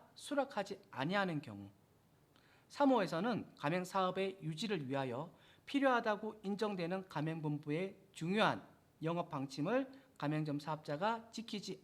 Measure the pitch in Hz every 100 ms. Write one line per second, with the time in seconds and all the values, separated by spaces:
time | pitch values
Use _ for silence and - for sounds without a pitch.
0 | - - - 277 262 208 196 - - 123
1 | 151 202 190 147 120 101 101 - _ _
2 | _ _ _ - - - _ - 277 240
3 | 165 165 233 185 - - 147 180 180 196
4 | 185 190 196 190 156 156 220 185 131 139
5 | 131 120 170 - - - - 277 269 240
6 | 226 208 214 - 190 202 214 185 165 190
7 | 185 151 156 160 151 147 147 156 196 -
8 | - - 160 214 175 110 - - _ -
9 | 156 175 170 143 139 - 170 254 262 -
10 | - - 147 156 151 143 160 156 - 147
11 | 208 233 226 233 220 208 - -